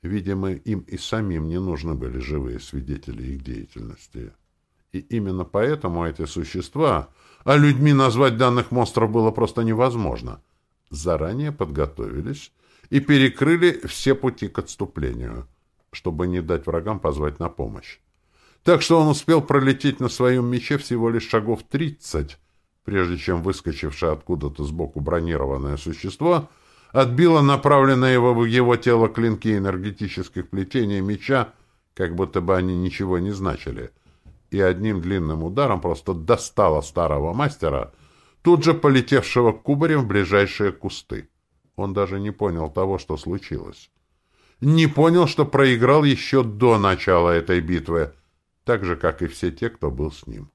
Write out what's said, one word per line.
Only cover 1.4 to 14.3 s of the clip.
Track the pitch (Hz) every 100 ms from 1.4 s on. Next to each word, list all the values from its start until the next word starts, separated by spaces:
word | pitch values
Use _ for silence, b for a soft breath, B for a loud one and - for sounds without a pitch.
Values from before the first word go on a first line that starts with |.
| 78
не | 87
нужны | 92 78 78
были | 69 62 64
живые | 62 73 64 60
свидетели | - 69 65 67 - 57
их | 64 67
деятельности. | 62 58 - 58 55 - - 62 57 _ _ _ _ _ _
И | -
именно | - 117 98 92
поэтому | 90 101 120 151 98 85
эти | 85 78 78
существа, | - 80 92 87 - 156 87 - b b b
а | - 147
людьми | 147 127 147
назвать | 139 131 117 135 113
данных | 123 123 -
монстров | 123 117 - 110
было | 113 110
просто | 110 110 -
невозможно, | 113 110 127 117 92 60 62 57 _ _ _ _ _
заранее | 73 80 80 78 117 151
подготовились | 147 90 71 73 - 55 64 92 143 - _ b b b
и | 139
перекрыли | 139 147 131 - 139 170 175 - -
все | - -
пути | 135 131